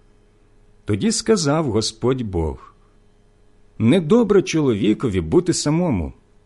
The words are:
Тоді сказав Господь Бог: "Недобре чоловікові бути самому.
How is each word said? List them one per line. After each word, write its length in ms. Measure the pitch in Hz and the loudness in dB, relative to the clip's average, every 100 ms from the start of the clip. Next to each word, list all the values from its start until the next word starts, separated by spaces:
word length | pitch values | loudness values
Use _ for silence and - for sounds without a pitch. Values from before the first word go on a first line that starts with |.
| _ _ _ _ _ _ _ _ - | _ _ _ _ _ _ _ _ -6
Тоді 260 | 101 220 | -2 -2
сказав 600 | 214 - 214 143 156 151 | -2 0 0 0 0 0
Господь 500 | 107 107 - 117 135 | -2 -4 -2 -2 -2
Бог: 540 | 110 90 78 67 - _ _ _ _ _ _ _ _ _ _ - | -2 -4 -4 -6 -14 _ _ _ _ _ _ _ _ _ _ -2
"Недобре 600 | 107 180 151 233 202 202 | 2 2 4 2 4 2
чоловікові 800 | - 160 139 101 160 208 131 92 | 2 0 0 0 0 0 -2 -2
бути 320 | 80 156 175 | 0 0 0
самому. 600 | - 147 160 180 101 71 - _ _ | -2 -2 -2 0 -2 -4 -10 _ _